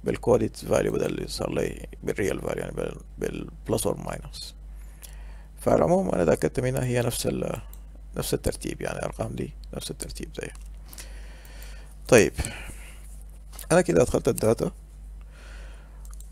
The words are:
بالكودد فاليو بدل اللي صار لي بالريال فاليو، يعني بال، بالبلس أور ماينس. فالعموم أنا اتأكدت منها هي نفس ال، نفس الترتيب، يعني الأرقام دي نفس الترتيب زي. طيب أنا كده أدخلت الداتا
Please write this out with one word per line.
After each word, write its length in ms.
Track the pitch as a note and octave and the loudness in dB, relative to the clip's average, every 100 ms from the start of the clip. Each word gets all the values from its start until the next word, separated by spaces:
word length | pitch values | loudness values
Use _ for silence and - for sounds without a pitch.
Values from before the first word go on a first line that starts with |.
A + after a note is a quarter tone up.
بالكودد 520 | A#2+ A2+ - A2+ A2 - | 0 0 4 4 4 -2
فاليو 360 | - A2 G2+ | 2 4 4
بدل 140 | - - | 2 0
اللي 220 | - - | 0 -4
صار 220 | - - | -4 -2
لي 360 | - G1+ - - - | 0 -2 -4 -10 -8
بالريال 380 | - - G#2 - | -4 0 0 0
فاليو، 240 | G1+ G1+ | -2 -4
يعني 80 | G1+ | -4
بال، 280 | G1+ G1+ - - - | -4 -4 -6 -12 -4
بالبلس 680 | G1+ G1+ - - - A2+ - | -4 -2 -8 -10 -2 0 2
أور 100 | - | -2
ماينس. 580 | G1+ G1+ - - - - - - - - - - - - - - | -4 -6 -8 -10 -12 -12 -14 -12 -14 -14 -16 -14 -14 -14 -16 -2
فالعموم 480 | - A2+ D#3+ F3+ F#3 | 4 6 8 6 4
أنا 140 | - | 4
اتأكدت 380 | E2 - - - | 6 6 4 2
منها 240 | B2+ C3+ | 0 0
هي 160 | B2+ A#2+ | 2 2
نفس 260 | A#2+ - - | 2 0 0
ال، 360 | B2+ - - - - - - - - | 0 -2 -4 -8 -14 -14 -14 -8 -4
نفس 180 | - | 0
الترتيب، 480 | - - - - - | 2 0 0 -6 -4
يعني 160 | G1+ - | -4 -2
الأرقام 340 | - - A2+ | -4 -4 -4
دي 200 | A#2+ - - - | -2 -6 -6 -8
نفس 160 | - - | -8 -6
الترتيب 380 | - - - - - | -6 -8 -6 -8 -8
زي. 100 | - - - - - - - - - - - - - - - - - | -8 -10 -12 -12 -14 -14 -12 -12 -14 -14 -14 -14 -12 -14 -14 -14 8
طيب 240 | B2 E2 - - - - - - - - - - - - - - | 10 10 4 -2 -4 -10 -10 -12 -14 -14 -14 -14 -14 -14 -14 4
أنا 80 | E3 | 6
كده 220 | F3 E3 | 8 6
أدخلت 260 | B2+ - - | 6 6 2
الداتا 420 | A2+ A2 A#2 F3+ - - - - - - - - - - - - - - - - | 4 4 4 2 -2 -16 -16 -14 -14 -14 -16 -14 -12 -12 -14 -16 -14 -12 -12 -14